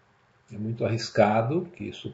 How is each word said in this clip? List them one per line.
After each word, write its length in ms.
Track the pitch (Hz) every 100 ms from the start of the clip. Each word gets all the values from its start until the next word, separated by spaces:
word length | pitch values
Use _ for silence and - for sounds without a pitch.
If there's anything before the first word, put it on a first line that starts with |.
| _ _ _ _ -
É 60 | 101
muito 260 | 110 117
arriscado 840 | 117 113 - - 104 110 117 165 180
que 180 | -
isso 280 | 101 - -